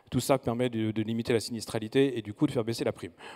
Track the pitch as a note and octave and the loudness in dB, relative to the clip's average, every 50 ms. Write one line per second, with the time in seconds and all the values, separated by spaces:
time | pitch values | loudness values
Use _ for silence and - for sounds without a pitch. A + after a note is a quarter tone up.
0 | _ - - B2+ - - C3+ B2+ - B2 A#2 A#2+ B2+ B2 A#2 A2 A2 A2 G#2 A2 | _ -2 -2 0 4 4 2 2 2 0 0 0 0 0 0 0 0 0 0 0
1 | G#2 A2+ A2+ A#2 A2+ - A#2+ G#2+ - - A#2+ A2 - - - A2 A2 A2 - C3+ | 0 0 -2 -2 0 2 2 2 2 -2 -8 -8 -6 -6 -6 -6 -4 0 2 4
2 | C#3 C#3 A#2+ A#2 G#2 G#2 G#2 - D3+ C3+ C3 B2 G#2+ A#2 A#2 - C#3 A2 - - | 4 4 2 -4 -6 -6 -2 0 0 2 2 0 -2 -2 -2 -2 -2 -2 -2 -4
3 | G2+ F2 - - - - - | -8 -14 -14 -14 -20 -12 -4